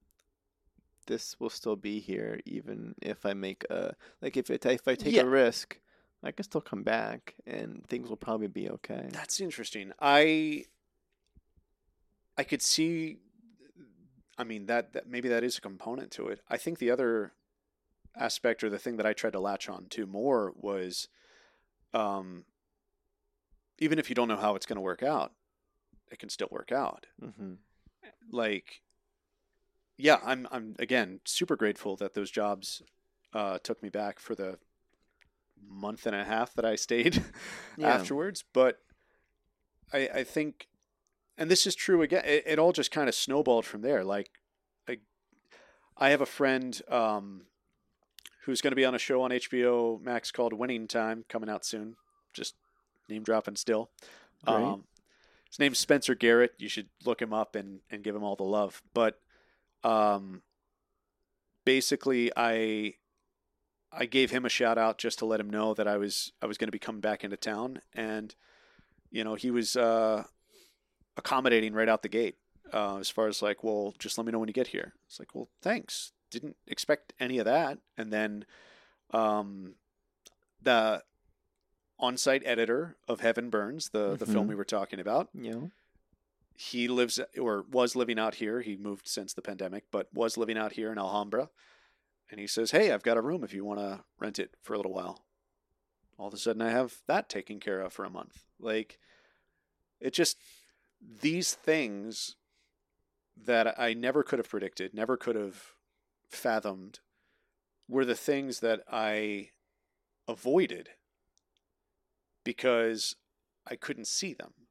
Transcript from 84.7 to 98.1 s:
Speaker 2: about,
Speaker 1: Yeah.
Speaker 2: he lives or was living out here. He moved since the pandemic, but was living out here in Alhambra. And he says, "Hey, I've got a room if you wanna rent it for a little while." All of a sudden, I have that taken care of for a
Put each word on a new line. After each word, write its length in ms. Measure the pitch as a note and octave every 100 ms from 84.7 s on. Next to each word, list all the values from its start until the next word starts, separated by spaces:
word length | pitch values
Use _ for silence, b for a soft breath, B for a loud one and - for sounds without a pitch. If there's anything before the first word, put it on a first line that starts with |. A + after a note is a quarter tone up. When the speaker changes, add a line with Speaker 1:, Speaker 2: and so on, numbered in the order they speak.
| G#2+ G2 G2
Speaker 2:
about, 280 | F#2 B2+ G3
Speaker 1:
Yeah. 340 | - A2+ A2+ D#3+ - _ _ _ _ _ _ _
Speaker 2:
he 320 | _ - B2 A#2+
lives 300 | B2 A#2+ A#2 - -
or 240 | B2 G2+
was 340 | F#2+ B2 B2 B2+
living 220 | A#2 A2+
out 180 | A2 G#2+
here. 240 | G#2+ A#2+
He 140 | A2 G2
moved 300 | G#2 G2 -
since 260 | - G2
the 80 | -
pandemic, 480 | - F#2+ F#2+ G2 -
but 220 | G2+ -
was 220 | - A2+ A2+
living 180 | A2+ A2
out 160 | G#2+
here 200 | - A2
in 60 | G#2+
Alhambra. 520 | F#2+ G#2 G#2 A2+ C#3+ b b b b b b _ _
And 80 | G#2
he 80 | G2+
says, 240 | - A2+
"Hey, 220 | D#3 G#3
I've 100 | G#2+
got 140 | A#2 A#2
a 40 |
room 220 | A#2+ F3
if 100 | A2+
you 120 | G2
wanna 400 | G2+ G2+ G2+ G2 - _
rent 200 | G#2+ G2+
it 160 | G2 _
for 120 | -
a 20 | G#2+
little 160 | G2
while." 320 | F#2+ F2+ F#2 _ _ _ _ _ _ _ _ _ -
All 120 | G2+
of 60 |
a 40 | G#2
sudden, 240 | A#2 G#2+
I 80 | A2+
have 320 | A#2 B2+ - -
that 200 | E3+ -
taken 300 | G2+ - G#2
care 200 | - F#2+
of 120 | F#2
for 120 | -
a 60 | F#2+